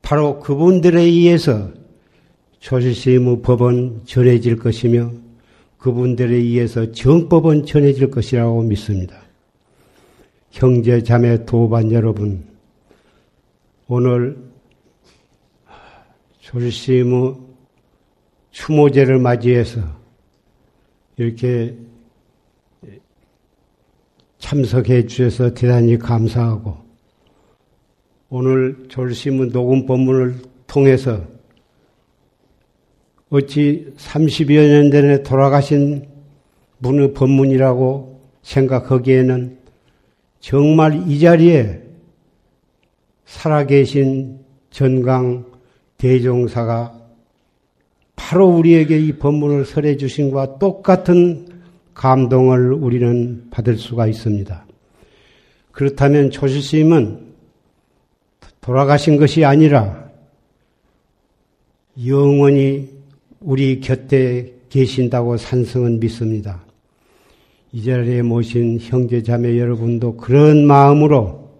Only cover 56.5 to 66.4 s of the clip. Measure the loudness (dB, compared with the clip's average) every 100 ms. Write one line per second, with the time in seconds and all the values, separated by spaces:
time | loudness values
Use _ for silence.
56.5 | -4 -2 0 2 2 0 -8 -20 _ _
57.5 | _ _ _ _ _ _ _ _ _ -20
58.5 | _ -4 0 2 2 2 2 2 2 2
59.5 | 4 4 4 0 -8 -20 _ _ _ _
60.5 | _ _ _ _ _ _ _ _ _ _
61.5 | _ _ _ _ -12 -4 2 2 4 4
62.5 | 4 0 -4 -10 -20 _ _ _ _ -6
63.5 | -2 -2 -4 -4 -6 0 0 0 -4 -8
64.5 | -20 _ -2 0 0 -2 -2 -2 -4 -4
65.5 | -4 -2 -2 -2 -2 -4 -4 -6 -6